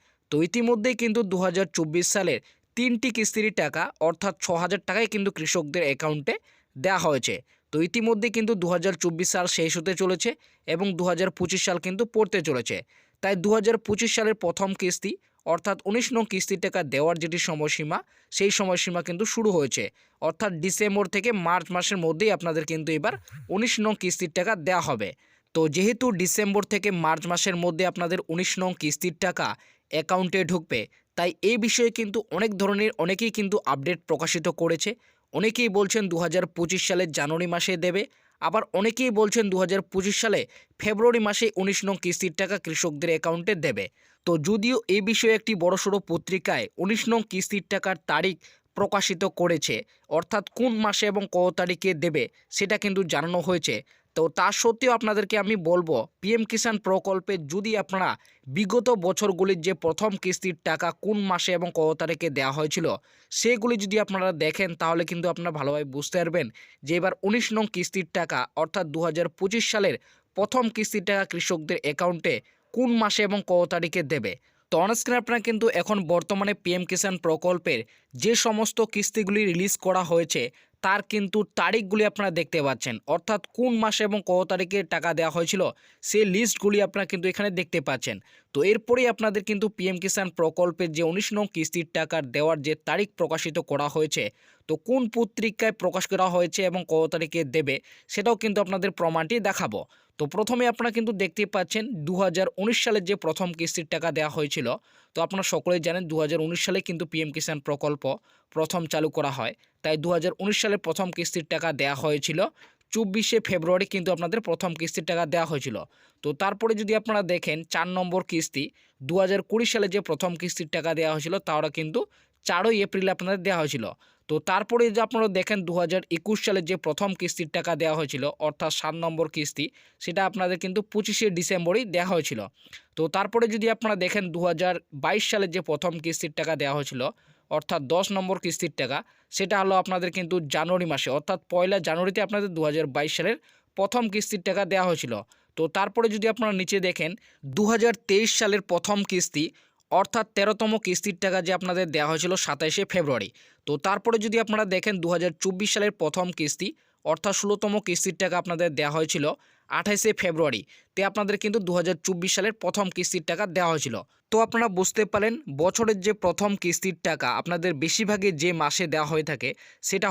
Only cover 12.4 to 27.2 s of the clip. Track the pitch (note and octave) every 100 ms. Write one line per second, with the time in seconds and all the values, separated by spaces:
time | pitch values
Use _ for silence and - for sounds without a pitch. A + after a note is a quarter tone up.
12.4 | D#3+ B2+ A#2 F#2+ - _ _ _ F#3+ F#3+
13.4 | G#3 A3 G#3 A#3 - G3+ A3+ - G#3+ G#3+
14.4 | E3+ - G3 F#3 F3+ - G3 F#4 _ _
15.4 | B3 C4 G#3 G3 G3 A3+ A#3 A#3 G#3+ F#3+
16.4 | - F#3 F#3+ F#3 D3+ C3+ D#3 E3+ E3 E3+
17.4 | - D3+ D3+ - D3+ F#3+ - _ _ -
18.4 | G3+ G3+ F#3+ F3+ F#3+ F3 E3+ F3 G#3+ -
19.4 | G#3+ F3 C3+ - G2 - _ - D#3 -
20.4 | G#3 E3 F#3 - G#3 G3+ F#3+ G3+ A3+ G#3
21.4 | E3+ F3+ D#3+ F3+ - G3 E3 D#3+ G#3+ F3+
22.4 | E3+ D#3+ D3+ D#3+ D#3 D#3 G3+ G4 - D3+
23.4 | C3 F#3+ A#3 - G#3+ G#3 F3+ - F3 F#3
24.4 | F#3 G#3 D3+ F3+ E3 A#2+ G2 - _ _
25.4 | _ E3 D#3+ D#3 G3+ B3 B3+ F3+ F3+ -
26.4 | G3+ G3+ G3 G#3 G#3 F3+ D#3+ D#3+